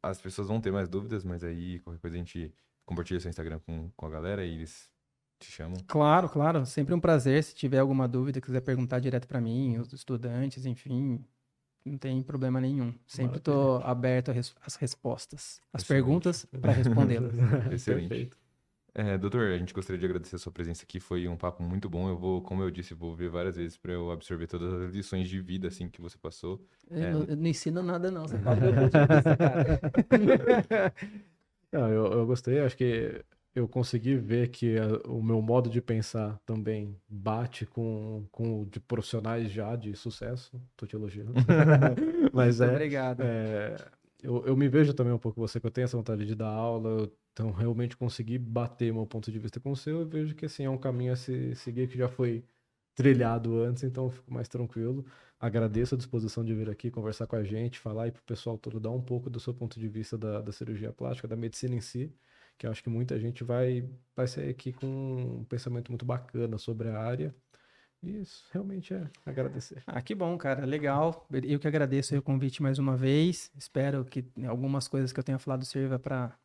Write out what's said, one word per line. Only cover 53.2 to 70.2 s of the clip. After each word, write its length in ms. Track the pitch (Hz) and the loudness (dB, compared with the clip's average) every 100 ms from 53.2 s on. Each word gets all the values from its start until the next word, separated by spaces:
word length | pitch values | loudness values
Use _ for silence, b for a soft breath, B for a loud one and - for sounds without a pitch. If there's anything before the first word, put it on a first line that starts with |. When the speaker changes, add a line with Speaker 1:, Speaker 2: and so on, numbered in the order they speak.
| 120 117 113 113 | 6 2 2 2
Speaker 3:
antes, 220 | 117 123 | 2 0
então 220 | 135 127 127 | -2 -2 -4
eu 40 | |
fico 240 | 123 - | -4 -10
mais 140 | 123 120 | -8 -6
tranquilo. 580 | 127 117 113 113 135 131 B B B | -6 -6 -4 -2 -4 -6 B B B
Agradeço 540 | 117 110 113 110 123 | -2 2 2 2 0
a 40 | 131 | 0
disposição 440 | 123 120 110 - | -2 -2 -2 -2
de 80 | 113 110 | -2 -2
vir 120 | 107 | -2
aqui 220 | 101 120 | -4 -6
conversar 380 | 117 110 107 113 | -4 -6 -6 -4
com 80 | 113 | -4
a 80 | |
gente, 340 | 101 107 120 120 | -2 -2 -4 -6
falar 280 | - 110 117 | -8 -4 -4
aí 60 | |
pro 120 | 123 | -6
pessoal 340 | _ 113 - 110 | _ -8 -6 -8
todo, 220 | - 110 | -8 -6
dar 100 | 110 | -4
um 100 | 123 | -4
pouco 280 | 127 123 123 | -4 -4 -4
do 100 | 120 | -8
seu 140 | 123 | -8
ponto 260 | 123 120 113 | -8 -8 -6
de 80 | 110 | -8
vista 300 | 110 110 113 | -6 -8 -6
da, 240 | 110 104 | -4 -6
da 100 | 107 | -6
cirurgia 400 | 110 117 107 110 | -10 -8 -6 -8
plástica, 360 | 110 123 127 110 | -8 -8 -6 -6
da 80 | 113 | -6
medicina 400 | 113 - 131 120 | -6 -6 -4 -4
em 40 | |
si, 320 | 113 123 147 - b b b b | -4 -8 -8 -10 b b b b
que 80 | 113 | -8
eu 60 | |
acho 100 | 110 | -6
que 80 | - | -4
muita 300 | 113 123 131 | -4 -2 -2
gente 240 | 113 120 | -4 -6
vai, 440 | 120 123 127 123 127 - _ - | -2 0 2 0 -4 -12 _ -4
vai 100 | 127 | -4
sair 240 | 135 143 | -2 -6
aqui 240 | 123 - | -6 -8
com 140 | 127 135 | -8 -6
um 560 | 135 135 127 123 120 | -6 -6 -4 -6 -8
pensamento 460 | 117 123 127 120 120 | -6 -6 -4 -6 -6
muito 120 | 117 123 | -8 -4
bacana 520 | 123 123 120 117 110 | -4 -4 -4 -2 -4
sobre 320 | - 110 113 | -6 -6 -4
a 100 | 107 | -4
área. 360 | 110 123 151 - _ b b b b _ | -4 -2 -4 -8 _ b b b b _
E 180 | 170 208 | -10 -10
isso 260 | 190 - _ | -10 -14 _
realmente 440 | 185 196 196 180 190 | -8 -6 -8 -8 -8
é 120 | 156 - - | -8 -12 -10
agradecer. 560 | 135 135 135 - 139 - | -4 -4 -6 -12 -14 -10
Speaker 2:
Ah, 160 | - | -10
que 140 | 127 | -6
bom, 200 | 208 | -4